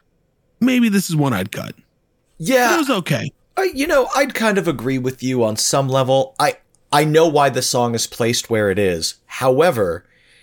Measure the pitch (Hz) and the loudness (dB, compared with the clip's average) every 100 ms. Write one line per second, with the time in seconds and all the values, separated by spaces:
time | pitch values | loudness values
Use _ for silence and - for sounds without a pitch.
0 | _ _ _ _ _ _ 247 247 233 196 | _ _ _ _ _ _ 0 2 2 0
1 | 175 156 139 101 101 - 53 - _ _ | 0 0 0 -2 -4 -8 -12 -14 _ _
2 | _ _ _ - 165 254 240 339 277 208 | _ _ _ -8 0 2 2 2 0 -2
3 | 156 123 - - _ - 381 269 302 285 | -2 -4 -6 -14 _ -4 -4 -4 0 0
4 | 247 254 269 - 226 196 170 123 120 131 | 2 0 -2 -2 0 0 -2 -2 -4 -4
5 | 127 127 127 127 110 113 - 143 135 135 | -4 -6 -4 0 0 0 0 0 0 0
6 | 127 135 131 - 147 - _ _ _ 147 | 2 0 0 -2 -2 -4 _ _ _ 2
7 | 156 156 165 147 139 123 - 127 120 117 | 4 4 4 4 2 0 -2 0 -2 -2
8 | - - 117 117 - 113 104 95 98 85 | -6 -2 -2 -2 -2 0 0 0 0 -2
9 | - - - - 131 131 175 123 92 82 | -6 -10 -16 -2 2 4 2 2 -2 -4
10 | - _ _ _ | -12 _ _ _